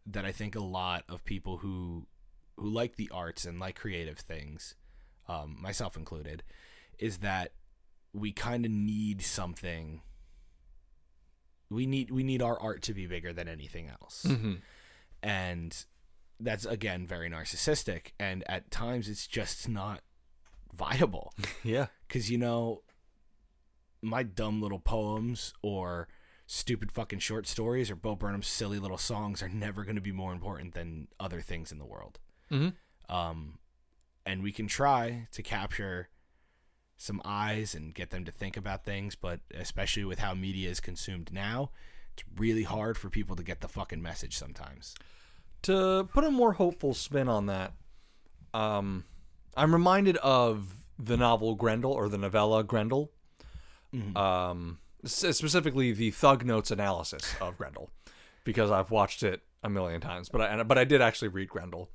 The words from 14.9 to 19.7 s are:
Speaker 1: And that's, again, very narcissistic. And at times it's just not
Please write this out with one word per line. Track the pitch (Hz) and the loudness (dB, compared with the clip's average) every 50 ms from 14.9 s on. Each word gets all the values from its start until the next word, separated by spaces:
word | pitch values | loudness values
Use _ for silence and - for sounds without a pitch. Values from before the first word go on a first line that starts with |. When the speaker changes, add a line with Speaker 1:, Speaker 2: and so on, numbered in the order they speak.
| - - - - - - - | -20 -20 -20 -20 -16 -8 -4
Speaker 1:
And | 104 101 95 92 90 87 85 85 82 - - - _ _ _ - - - - - - - - | -2 -2 -2 -2 -4 -4 -6 -6 -6 -8 -10 -10 _ _ _ -20 -20 -20 -20 -20 -20 -12 -6
that's, | 113 120 107 107 - | -4 -2 -2 -2 -2
again, | 101 117 107 110 104 90 90 90 | -4 -4 -2 -2 -2 -2 -2 -4
very | 85 98 85 85 85 | -6 -6 -6 -6 -6
narcissistic. | 82 80 78 - - - - 156 151 147 - - 90 85 - - - - | -6 -6 -6 -6 -4 0 2 2 2 2 0 -2 -4 -6 -8 -12 -8 -4
And | 101 98 92 92 90 | -4 -4 -4 -4 -4
at | - 95 92 - - | -4 -6 -6 -6 -4
times | - - 117 117 123 123 104 104 | -4 -2 -2 0 -2 -2 -2 -4
it's | 107 - - | -6 -8 -8
just | - - 120 101 - - - - | -6 -4 -4 -4 -4 -4 -4 -4
not | 113 | -4